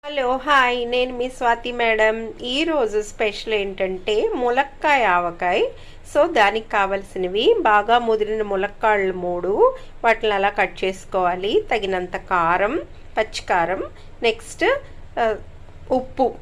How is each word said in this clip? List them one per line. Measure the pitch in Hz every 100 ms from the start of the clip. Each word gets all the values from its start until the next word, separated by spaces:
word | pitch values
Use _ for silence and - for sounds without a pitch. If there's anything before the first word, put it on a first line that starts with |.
| 294
హలో, | 294 247 262
హాయ్, | 269 277 247 247 240
నేను | 247 254 247
మీ | 254
స్వాతి | 254 240 - 247
మేడం. | 240 233 220 220 226 226 214
ఈరోజు | 247 262 330 302 220 208
స్పెషల్ | 208 - 220 202 -
ఏంటంటే | 214 202 190 190 185 190 214 453
ములక్కాయ | 339 247 247 277 - 311 277
ఆవకాయ. | 214 175 175 170 180 202 494 - - - -
So, | 302 330
దానికి | 294 202 220 220
కావాల్సినవి | 214 190 196 196 190 180 196 277 466
బాగా | 247 208 208 240
ముదిరిన | 233 220 208 220
ములక్కాళ్ళు | 208 196 202 - 226 208 190
మూడు, | 185 180 175 175 226 494 523 - -
వాటిని | 240 226 220
అలా | 202 196
కట్ | 202 190 -
చేసుకోవాలి. | 190 190 - 190 180 180 202 339 427
తగినంత | 233 196 185 180 190
కారం, | - 185 165 180 202 311 - - - -
పచ్చికారం, | 220 - - 190 170 196 571 - - -
నెక్స్ట్, | 233 226 - - 370 554 - - - -
ఆ, | 226 208 - - - - -
ఉప్పు. | 262 254 - 254 -